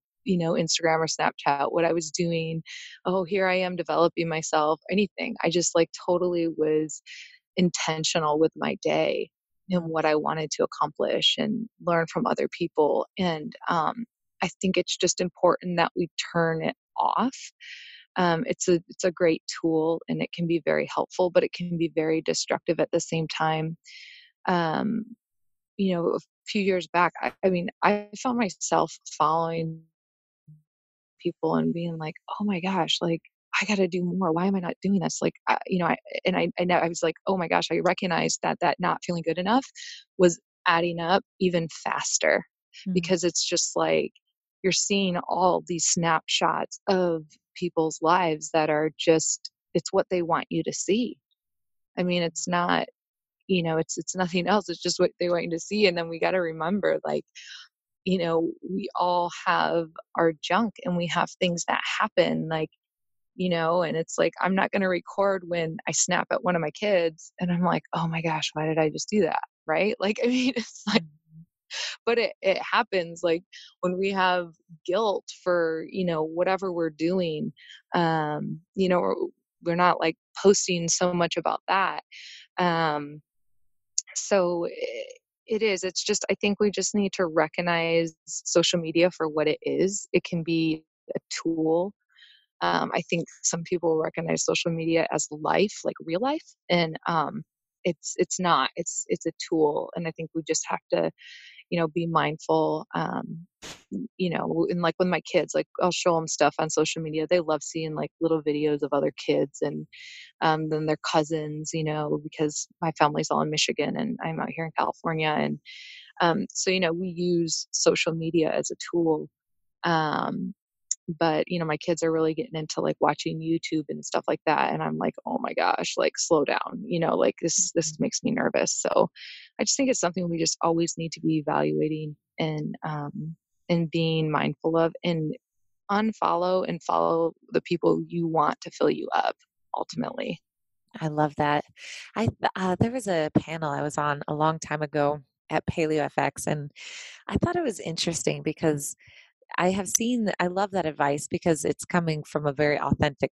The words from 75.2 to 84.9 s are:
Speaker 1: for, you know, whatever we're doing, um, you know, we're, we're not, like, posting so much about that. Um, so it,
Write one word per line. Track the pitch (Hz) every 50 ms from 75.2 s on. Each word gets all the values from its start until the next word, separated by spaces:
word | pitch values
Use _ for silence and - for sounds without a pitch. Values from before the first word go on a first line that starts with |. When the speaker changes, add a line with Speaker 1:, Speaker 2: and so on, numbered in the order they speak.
| - - - - -
Speaker 1:
for, | 185 175 175 165 160 160 160 170 139
you | - 196 185
know, | 170 165 156 156
whatever | 160 165 170 180 190 190 185 196 185 175
we're | 170 165 160
doing, | 151 147 160 170 185 190 175 165 156 151 151 156 - _ - - - - _ - -
um, | 175 170 165 160 156 151 151 151 147 - - 156 160 _ _ -
you | 202 190 180
know, | 180 175
we're, | - 95 - - - - _ _ _ _ _ _ -
we're | 170 170
not, | 175 180 180 - -
like, | 160 160 160 _ _ _ - -
posting | - 196 202 - - - 180 170 170 165
so | - - 185 180 175
much | 175 170 165 -
about | 175 165 160 160 - -
that. | - 180 196 190 165 151 151 - _ - - - - - - - _ -
Um, | - 180 175 165 165 165 156 147 147 147 147 147 151 _ _ _ _ _ _ _ _ _ _ _ _ _ _ - - - - -
so | - - - 208 196 180 175 175 170 170 -
it, | - 156 143 -